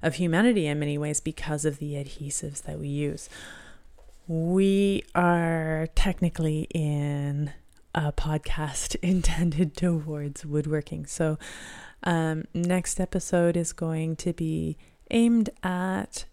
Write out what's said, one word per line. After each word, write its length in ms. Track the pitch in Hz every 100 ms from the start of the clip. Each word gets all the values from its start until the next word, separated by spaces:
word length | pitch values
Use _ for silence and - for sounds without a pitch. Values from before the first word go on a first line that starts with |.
of 140 | 160 156
humanity 500 | 175 165 233 214 156
in 120 | 147
many 180 | 147 147
ways 220 | 151 151
because 460 | - 151 - 151 151
of 120 | 143
the 140 | 147
adhesives 680 | 143 139 - 143 - 156 143
that 160 | - 151
we 80 | 147
use. 420 | 143 147 - - - - - - - - - - - -
We 760 | 165 165 185 196 196 202 196 -
are 720 | - 175 175 170 165 160 160 160 -
technically 720 | 202 185 170 - 160 156 156
in 800 | 165 151 147 143 143 143 143 147 - - - _
a 180 | - 147
podcast 840 | - 156 156 - - 151 135 - -
<laughs> 60 |
intended 760 | 180 185 165 156 170 151 170 -
towards 680 | 180 165 151 151 147 139 156
woodworking. 600 | 147 151 151 147 156 147
So, 320 | - 160 156 - - - - - -
um, 420 | - 170 160 160 -
next 460 | 170 175 180 175 -
episode 580 | 185 185 - 175 170 170
is 160 | 165
going 420 | - 165 160 160 160
to 160 | -
be 440 | 170 160 160 160 156 - _ -
aimed 380 | 226 233 233 208 -
at 640 | 185 180 185 190 202 - -